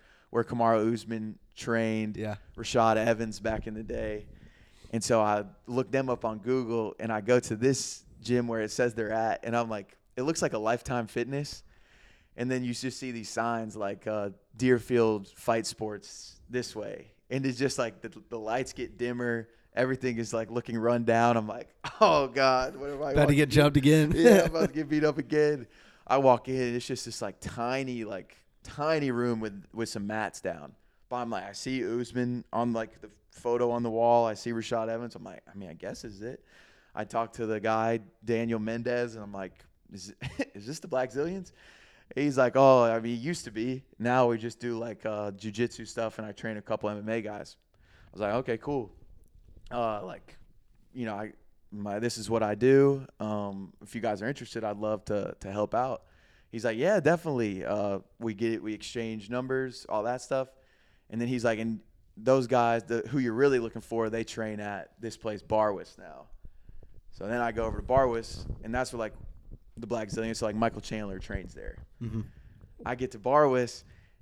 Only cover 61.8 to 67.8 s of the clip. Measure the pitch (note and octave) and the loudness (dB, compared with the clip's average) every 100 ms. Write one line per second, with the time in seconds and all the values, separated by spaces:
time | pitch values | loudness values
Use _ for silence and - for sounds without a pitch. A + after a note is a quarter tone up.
61.8 | - _ _ - A2 C3+ A#2+ B2+ A#2 A#2 | -8 _ _ -4 2 4 4 4 4 2
62.8 | A2 A#2 A2 C#3 A#2+ A2+ C#3+ C3 A2+ A2+ | 0 -4 -2 -2 0 4 4 4 0 -8
63.8 | - A2+ A2 A2+ A2+ - A2 G#2+ G#2 G2+ | -6 -2 -2 -2 -6 -6 -6 -6 -8 -8
64.8 | - _ A2 - A2+ G2+ - G#2+ G#2+ F#2+ | -12 _ -12 -10 -8 -8 0 2 2 0
65.8 | - - F2+ C2+ C#2+ - - - - - | -8 -18 -18 -18 -18 -18 -18 -18 -18 -16
66.8 | - - - - G2+ A#2+ A#2 A2 A2+ G#2 | -16 -18 -18 -10 -6 -2 -2 -2 -4 -4